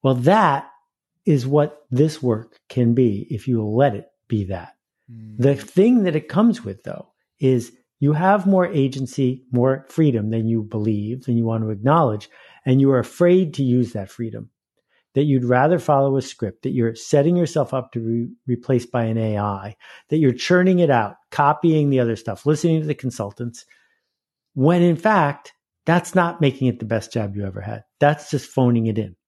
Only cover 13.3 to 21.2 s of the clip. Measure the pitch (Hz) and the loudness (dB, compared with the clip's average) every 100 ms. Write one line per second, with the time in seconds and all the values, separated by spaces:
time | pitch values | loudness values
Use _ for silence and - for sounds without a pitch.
13.3 | 185 175 143 135 123 117 110 95 - 113 | 2 0 -4 0 0 -2 -6 -14 -12 -12
14.3 | 110 110 _ _ _ _ _ _ 135 151 | -12 -18 _ _ _ _ _ _ -2 0
15.3 | 135 120 123 147 175 - 139 139 135 127 | 0 2 4 4 2 2 2 2 0 -4
16.3 | - 104 - 135 131 113 113 - 147 151 | -8 -10 -6 -6 -2 -2 -4 0 2 2
17.3 | 175 160 156 127 135 123 120 113 117 117 | 0 -2 -2 -4 -6 -6 -8 -4 -4 -6
18.3 | - - 120 - 127 123 120 113 113 110 | -10 -6 -6 0 -2 0 -4 -2 -2 -2
19.3 | 104 104 98 101 - - - _ 151 143 | -2 -4 -6 -10 -18 -20 -20 _ 0 0
20.3 | 123 - 180 185 180 165 123 104 - | 0 0 2 4 2 4 2 0 -8